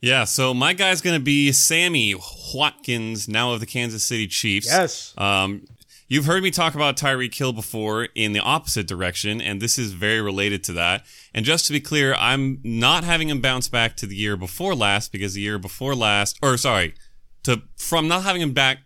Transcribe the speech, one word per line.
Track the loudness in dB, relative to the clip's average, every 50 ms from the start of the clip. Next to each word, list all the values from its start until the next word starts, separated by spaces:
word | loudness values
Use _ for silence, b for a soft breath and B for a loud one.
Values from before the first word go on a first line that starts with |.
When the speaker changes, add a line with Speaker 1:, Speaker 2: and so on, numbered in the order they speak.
Speaker 1:
Yeah, | 2 4 4 4 2
so | 2 0 0 2 2 2
my | 2 2 2 2
guy's | 2 2 2 2 2
gonna | 2 0 0 2
be | 2 2 4 4 4 4 4
Sammy | 4 4 4 4 4 2 4 2 2 2 2 0 -2 -6 -14 -16 -16 -14 -10 -4
Watkins, | 0 0 0 -2 -4 -6 -4 -2 -2 -2 -4 -6 -6 -6 -4
now | -2 0 0 0 0
of | -2
the | -4
Kansas | -6 -4 -4 -4 -4 -2 -4 -4
City | -2 -2 -2 -2 -2
Chiefs. | -2 -2 0 0 0 0 0
Speaker 2:
Yes. | 2 2 2 2 2 -2 -8 -12 -14 -8 -2
Speaker 1:
Um, | 0 2 2 2 2 0 -4 -8 -12 -18 -20 _ -20 b b b b b
you've | -2 0 2
heard | 2 2 2 2
me | 0
talk | 0 0 0 0 0
about | 0 0 0 0
Tyreek | 0 0 0 0 0 -2 -6 -4
Hill | -2 -2 -2 -2
before | -2 -6 -8 -6 -4 -2 0 0 -2 -2 -4 _
in | -2 -2 0 0
the | 0
opposite | 2 2 0 0 0 -2 -4 -4 -2
direction, | -4 -4 -2 -2 -2 -2 -2 -4 -4 -4 -4 -4
and | -4 -4 -4
this | -2 -2 -2 -2
is | -2 -6 -6
very | -2 0 0 2 2 0
related | -2 -2 0 0 0 0 -2 -4
to | -4 -4
that. | 0 0 0 0 0 B B B B B B B
And | -4 0
just | 0 2 2 0
to | 0 -2
be | -2
clear, | -4 -2 0 2 2 2 2 2
I'm | 2 2 2 2 0 0 -2 -4 -6
not | -4 -2 2 4 4 4 4 2
having | 2 0 0 0 0
him | -2 0 0
bounce | 0 0 0 -2 -2
back | 0 2 0 0 0 -4
to | -8
the | -8 -4
year | -2 -2 -2 -2 -2
before | -4 -8 -8 -4 -2 -2 0
last, | 2 2 2 2 2 0 -4 -6
because | -6 -6 -4 -4
the | -4 -4
year | -4 -4 -4
before | -6 -8 -10 -6 -4 -2 0
last, | 0 2 2 4 2 2 0 -2 0 0
or | 2 2
sorry, | 2 2 2 2 2 2 0 -4 b b b b b b -20 -20 -10 -2
to, | -2 -2 -2 -2 -12 -14
from | -10 -6 -2 0 0 2 2
not | 0 0 0
having | 0 0 0
him | 0 0 2
back | 2 2 2 2 0 -6